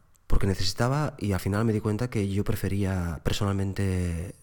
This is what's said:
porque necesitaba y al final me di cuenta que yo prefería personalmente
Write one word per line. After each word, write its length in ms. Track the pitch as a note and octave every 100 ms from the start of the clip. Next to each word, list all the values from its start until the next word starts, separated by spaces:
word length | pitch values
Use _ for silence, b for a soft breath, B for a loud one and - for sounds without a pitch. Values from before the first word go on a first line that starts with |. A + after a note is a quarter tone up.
| - - _
porque 220 | - G2+
necesitaba 680 | F#2 G2+ - A#2+ C#3 D3+ -
y 140 | G2+
al 80 | F#2
final 240 | G2 G#2 A2+
me 80 |
di 80 | G#2+
cuenta 280 | G#2+ G#2+ B2
que 200 | A2+ G2
yo 160 | G2 G2+
prefería 760 | G#2+ F#2+ G2+ F#2+ F#2+ E2+ D#2+
personalmente 1120 | - F#2 G2+ G2 G2 F#2+ G2 F#2 F2+ E2 F2+ -